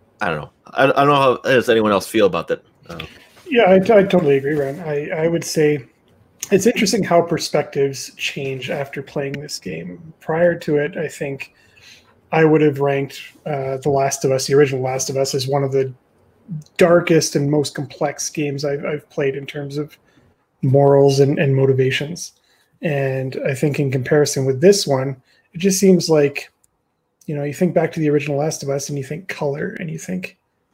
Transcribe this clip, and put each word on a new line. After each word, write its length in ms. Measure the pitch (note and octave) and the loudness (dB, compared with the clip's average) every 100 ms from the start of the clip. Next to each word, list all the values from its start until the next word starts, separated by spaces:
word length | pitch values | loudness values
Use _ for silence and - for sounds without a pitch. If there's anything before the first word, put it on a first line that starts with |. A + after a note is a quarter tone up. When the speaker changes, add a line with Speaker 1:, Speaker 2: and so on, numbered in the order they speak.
| _ _ | _ _
Speaker 1:
I 80 | F#2+ | -6
don't 140 | D2+ | -6
know. 100 | D2 _ - | -8 _ -8
I, 160 | - | 0
I 40 | C#3 | 2
don't 200 | - C#3+ | 4 2
know 80 | C#3+ | 4
how 220 | C3+ A#2 | 2 2
does 320 | A2+ B2+ A2+ | 2 2 2
anyone 240 | A2+ G#2+ | 2 2
else 120 | G2 - | 0 0
feel 200 | A2 G2 | 2 2
about 240 | E2+ - | 0 -4
that. 160 | E2 _ _ - | -8 _ _ -18
Uh, 160 | E2 D#2+ - - - F#4 | -16 -16 -20 -20 -20 -2
Speaker 2:
Yeah, 160 | A#3+ | 2
I, 120 | F#3+ F#3+ | 6 4
I 40 | |
totally 560 | F#3+ G#3 F#3+ F3+ C#3+ C#3 | 6 4 6 2 2 2
agree, 200 | C3+ D3+ | 0 -2
Ryan. 260 | C#3 C#3+ | -4 -8
I, 280 | D#3+ D3 D3 D#3 | -6 -6 -6 -2
I 40 | E3 | -2
would 160 | E3+ - | -2 -2
say 420 | E3 D3+ D3 - _ _ _ _ _ - | 0 2 0 -6 _ _ _ _ _ 0
it's 140 | F#3+ G#3 | 2 2
interesting 360 | - G#3 G#3+ | 2 0 0
how 200 | D#3 E3+ | 2 2
perspectives 920 | E3+ D#3 - D3+ - C#3+ C#3 C3 - - | 2 -4 -2 -4 -2 -2 -2 -4 -14 -10
change 540 | - D#3 C3+ C3 B2+ | -8 -8 -8 -8 -8
after 320 | D3+ C3+ D3 | -8 -8 -10
playing 320 | - D3+ C#3 C#3 | -8 -8 -6 -8
this 180 | D3 - | -12 -12
game. 560 | - D#3+ F3+ F3 D#2 - | -10 -10 -12 -16 -20 -14
Prior 340 | - E3 F3 E3+ | -6 0 0 0
to 180 | - D3 | -2 -2
it, 200 | D3 - | -2 -6
I 100 | D3 | -10
think 460 | - D3 C3+ - _ _ _ - - _ _ _ | -8 -10 -10 -14 _ _ _ -20 -20 _ _ _
I 100 | D#3+ | 2
would 160 | D#3+ D#3 | 4 6
have 220 | D3+ C3+ | 4 2
ranked, 400 | C#3+ C#3 C#3 - - _ D#3+ | 0 0 -4 -10 -20 _ -8
uh, 320 | C#3 C3+ C3+ | -6 -6 -4
The 120 | D3 | -2
Last 360 | C#3 C3+ - C3+ | 0 0 0 0
of 60 | |
Us, 160 | C3 - | 0 2
the 80 | C#3 | 4
original 260 | C#3 C3 | 4 2
Last 280 | B2+ C3 - | -4 -4 -4
of 60 | C3+ | -2
Us, 180 | C3+ | -2
as 140 | C#3 B2+ | -2 -2
one 160 | C#3+ | -2
of 80 | C#3 | 0
the 220 | C3+ C3 B2+ _ _ _ _ - D3+ - - | 0 -2 -6 _ _ _ _ -14 -14 -12 0
darkest 600 | E3+ F3 F3 D#3+ - D3+ | 4 4 4 2 2 -2
and 140 | C#3+ | 0
most 260 | D3 C#3 - | 0 -2 -6
complex 540 | C3+ - D3 - - | -10 -6 -6 -6 -10
games 360 | - C#3+ C#3 D3 | -6 -6 -4 -6
I've, 180 | C#3+ | -6
I've 260 | - D3+ - | -6 -8 -8
played 260 | - C#3 C3+ | -4 -4 -4
in 100 | C#3 | -10
terms 320 | D3 C#3+ C#3+ | -12 -8 -8
of 200 | D3+ - _ _ _ _ _ _ | -10 -14 _ _ _ _ _ _
morals 600 | C#3 C#3 C#3 C#3 C#3 C#3 | 2 4 6 6 6 4
and, 180 | C#3 D3+ | 2 2
and 160 | C#3 C3+ | 2 2
motivations. 800 | C3+ C3 C3 - D3 F3+ - _ _ _ _ _ | 2 2 0 -2 -6 -10 -14 _ _ _ _ _
And 580 | F3+ C#3 C3+ C3 C3 - B3 | -4 -2 -2 -4 -6 -6 -6
I 60 | |
think 260 | C3 D3+ C3+ | -2 -2 0
in 100 | C#3 | -2
comparison 540 | C3 B2 D3+ D3 C#3+ | -2 2 2 2 0
with 160 | C3+ C3 | -2 4
this 260 | F3+ G3 D3+ | 4 4 2
one, 360 | C3 C3+ C3 _ _ _ | -2 -2 -8 _ _ _
it 60 | E3 | -4
just 200 | G3 F#3+ | -2 4
seems 300 | F#3+ F3 E3 | 4 4 4
like, 420 | D#3 C#3+ - - _ _ _ _ _ _ _ - | 2 2 -2 -14 _ _ _ _ _ _ _ -10
you 100 | D3 | -6
know, 80 | |
you 100 | C#3+ | -6
think 200 | C#3 F3+ | -2 0
back 200 | E3+ E3 | 0 -2
to 80 | E3 | 0
the 80 | D3+ | 0
original 280 | D3 C#3+ C#3 | 2 0 -2
Last 260 | D3+ - | -4 -6
of 60 | C#3 | -6
Us 200 | C#3 D3 | -6 -6
and 80 | C#3+ | -8
you 60 | |
think 260 | C3 D3+ - | -8 -12 -12
color 480 | - D3 D3 F#3+ - | -6 -6 -4 -8 -8
and 100 | D#3+ | -10
you 80 | D#3+ | -10
think 400 | - F3+ - _ _ _ _ | -8 -8 -10 _ _ _ _